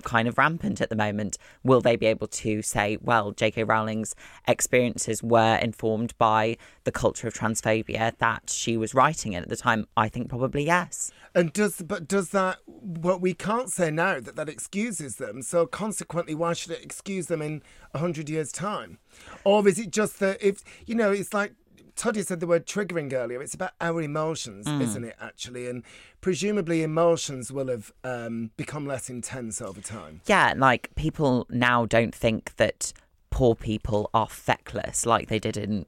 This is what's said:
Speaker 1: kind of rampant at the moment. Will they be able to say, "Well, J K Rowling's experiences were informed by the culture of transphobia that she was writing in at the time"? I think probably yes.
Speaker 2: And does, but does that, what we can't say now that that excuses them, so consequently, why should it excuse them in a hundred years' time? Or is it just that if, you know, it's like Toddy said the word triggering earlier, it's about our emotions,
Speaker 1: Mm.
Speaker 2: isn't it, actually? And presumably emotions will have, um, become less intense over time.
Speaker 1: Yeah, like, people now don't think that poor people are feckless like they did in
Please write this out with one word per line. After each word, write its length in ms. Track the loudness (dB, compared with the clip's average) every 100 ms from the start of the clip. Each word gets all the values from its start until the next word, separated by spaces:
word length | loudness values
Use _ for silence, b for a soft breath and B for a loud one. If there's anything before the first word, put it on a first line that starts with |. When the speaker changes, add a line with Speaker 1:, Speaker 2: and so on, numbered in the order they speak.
Speaker 1:
kind 240 | 0 2 2
of 100 | 4
rampant 420 | 2 2 -4 -2
at 100 | -2
the 60 | 0
moment. 420 | 0 -2 -4 -8 b b
Will 180 | 4 6
they 140 | 6 4
be 100 | 2
able 220 | 2 -2
to 340 | -6 -2 -2
say, 360 | -2 0 0 0
"Well, 300 | 2 2 2
J 180 | 0 0
K 120 | 0
Rowling's 500 | 2 2 0 -4 -6 -10 B B 0
experiences 760 | 0 2 2 2 0 -4 -4
were 320 | 4 6 6 4
informed 580 | 2 -2 -2 0 -2 2
by 380 | 4 4 2 -2 B B
the 80 | -6
culture 360 | 0 0 0 -6
of 60 |
transphobia 800 | -2 -2 0 0 0 0 -2 -2 2
that 320 | 0 0 -4
she 280 | -6 -2 0
was 160 | 0
writing 400 | 4 4 2 -6
in 80 | -6
at 80 | -6
the 60 | -4
time"? 320 | 0 0 0 0
I 100 | 0
think 200 | 0 -6
probably 360 | -2 -2 0 2
yes. 460 | 0 0 -8 -10 B B
Speaker 2:
And 180 | 0 2
does, 280 | 2 0 -2
but 260 | -8 -8 -2
does 220 | -2 0
that, 280 | 0 0 -2 -10
what 560 | -16 -12 -4 0 2
we 120 | 2
can't 380 | -2 -2 -2 -2
say 180 | 0 0
now 300 | 2 0 0
that 160 | -6 -8
that 140 | -8
excuses 640 | -8 -8 -4 -4 -4 -8 -8
them, 260 | -10 -8
so 240 | -2 2 2
consequently, 720 | 0 -6 -6 -6 -6 -4 -2
why 180 | -2
should 180 | -2 -6
it 100 | -10
excuse 420 | -12 -14 -6 -6 -4
them 140 | -4
in 220 | -4 -8 -12 b b
a 60 | -4
hundred 300 | -4 -4 -4
years' 220 | -6 -6
time? 480 | -6 -6 -6 -10 -16 _ B B B 4
Or 220 | 6 6
is 120 | 4
it 100 | 0
just 300 | 0 -2 0
that 240 | -2 2
if, 200 | 0 0 -8 B B
you 100 | 2
know, 160 | 2
it's 220 | 2 0
like 200 | -2 -2 -6 _ _ -18 -4
Toddy 260 | -2 -2
said 180 | -2 -4
the 80 | 2
word 180 | 2 0
triggering 460 | -4 -2 -4 -2
earlier, 300 | -2 -2 -6
it's 120 | -8
about 180 | -8 -8 -4
our 200 | -2 -2
emotions, 640 | -2 -2 -2 -4 -8 -8 -4
Speaker 1:
Mm. 140 | 0
Speaker 2:
isn't 220 | 0 -2
it, 140 | -8 -12
actually? 480 | -16 -14 -14 -10 -8
And 160 | -10 -12 B B B
presumably 600 | -4 0 0 0 0 0
emotions 680 | 0 4 4 4 0 -8 -8
will 160 | -6 -4
have, 240 | -4 -8 _ -8
um, 460 | -6 -6 -6 -8 -8
become 300 | -8 -6 -6
less 220 | -6 -6
intense 520 | -10 -10 -8 -8 -8
over 200 | -10 -12
time. 400 | -12 -12 -14 -8 2
Speaker 1:
Yeah, 280 | 6 6 6
like, 400 | 6 4 0 -4
people 500 | -4 2 2 2 0
now 360 | 2 4 4 4
don't 300 | 4 4 2
think 400 | 0 0 -2 0
that 380 | 0 0 -8 -10 b _ -6
poor 220 | 2 4
people 560 | 4 0 -4 0 -2 2
are 160 | 0 0
feckless 760 | -4 -2 -2 -2 -8 -6 -2 2
like 220 | 2 2
they 120 | -2
did 180 | -2 -4
in 280 | -2 -4